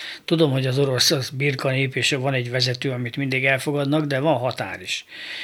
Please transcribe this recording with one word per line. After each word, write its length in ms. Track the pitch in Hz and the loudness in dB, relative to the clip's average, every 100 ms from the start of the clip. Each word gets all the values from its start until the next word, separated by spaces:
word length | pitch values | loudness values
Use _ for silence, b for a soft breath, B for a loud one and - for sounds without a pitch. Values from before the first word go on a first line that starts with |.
| B B | B B
Tudom, 260 | - 165 151 | 0 4 4
hogy 160 | 131 131 | 4 2
az 120 | 127 | 2
orosz 320 | 139 127 - | 2 4 4
az 200 | 147 123 | 2 -2
birka 400 | 131 143 131 139 | -2 -2 0 0
nép, 260 | 131 135 131 | 0 0 0
és 140 | 120 | 0
van 240 | 139 131 | 0 0
egy 160 | 131 120 | -2 -2
vezető, 400 | 127 127 123 143 | 0 0 0 -2
amit 260 | 123 120 143 | -4 -4 -4
mindig 280 | 139 131 | -2 0
elfogadnak, 600 | 135 135 156 143 139 151 | 2 2 0 0 2 2
de 140 | 151 135 | 2 0
van 180 | 156 131 | 2 2
határ 440 | 127 - 101 92 | 0 -4 -6 -8
is. 240 | 92 - B B B B | -8 -8 B B B B